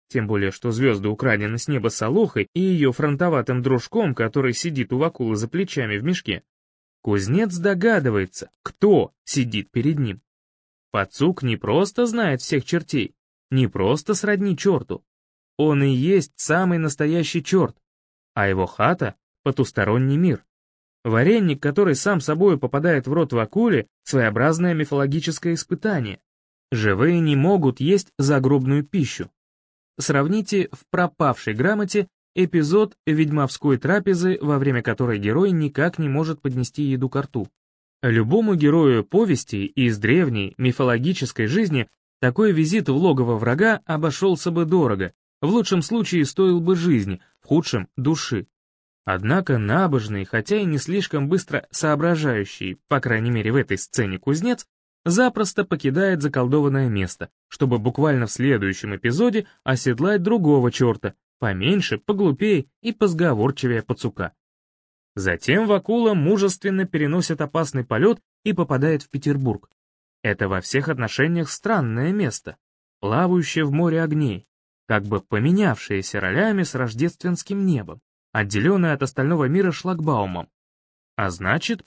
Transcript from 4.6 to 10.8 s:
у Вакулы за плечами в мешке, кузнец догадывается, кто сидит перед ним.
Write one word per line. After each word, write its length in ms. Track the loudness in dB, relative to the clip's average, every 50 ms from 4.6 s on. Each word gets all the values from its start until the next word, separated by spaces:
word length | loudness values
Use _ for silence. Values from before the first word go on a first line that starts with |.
| -4 -4 -4 -4 -4 -2
у 60 | -2 -2
Вакулы 380 | -2 -2 -2 -4 -4 -2 -2
за 120 | -2 -4 -4
плечами 500 | -4 -4 -4 -4 -4 -4 -4 -4 -4 -4
в 60 | -2
мешке, 380 | -4 -4 -4 -4 -6 -8 -8 -8 _ _ _ _ _ _ _ _ _ _ _
кузнец 540 | -4 -2 -2 0 0 0 0 0 0 0 -2
догадывается, 960 | -2 -2 0 0 2 2 2 2 2 2 0 0 0 -2 -4 -8 -14 -16 -18 _ _
кто 500 | -16 -14 -4 2 4 6 6 6 4 0 _ _ -10
сидит 460 | -6 -2 -2 -2 -2 -4 -8 -8 _
перед 280 | -4 -2 0 0 0 0
ним. 220 | -2 -4 -4 -8 _ _ _ _ _ _ _ _ _ _ _ _